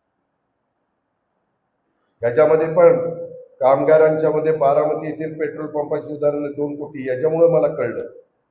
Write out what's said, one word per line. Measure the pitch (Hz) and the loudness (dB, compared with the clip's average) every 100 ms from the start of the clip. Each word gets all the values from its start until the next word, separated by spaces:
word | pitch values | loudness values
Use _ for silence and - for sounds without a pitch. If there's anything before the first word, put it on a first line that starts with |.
| _ _ _ _ _ _ _ _ _ _ _ _ _ _ _ _ _ _ _ _ _ _ | _ _ _ _ _ _ _ _ _ _ _ _ _ _ _ _ _ _ _ _ _ _
ह्याच्यामध्ये | 117 120 151 156 165 | 0 2 4 4 2
पण | 170 170 - - - - | 4 6 4 -2 -8 -12
कामगारांच्या | - - - 131 139 147 156 156 156 156 | -16 -20 -2 2 2 4 4 4 2 0
मध्ये | 151 151 151 | 0 -2 0
बारामती | 139 147 151 156 156 | 0 2 0 -4 -8
येथील | 151 160 156 | -8 -10 -8
पेट्रोल | 151 151 151 | -8 -8 -8
पंपाची | 151 147 151 151 | -8 -6 -6 -6
उदाहरणं | 147 147 147 143 | -4 -2 -2 -4
दोन | 143 147 147 | -6 -6 -6
कोटी, | 147 143 131 | -12 -10 -6
याच्यामुळे | 127 156 165 170 | -2 -2 2 4
मला | 156 147 | 4 2
कळलं. | 147 120 110 - - _ _ _ | -2 -4 -6 -10 -16 _ _ _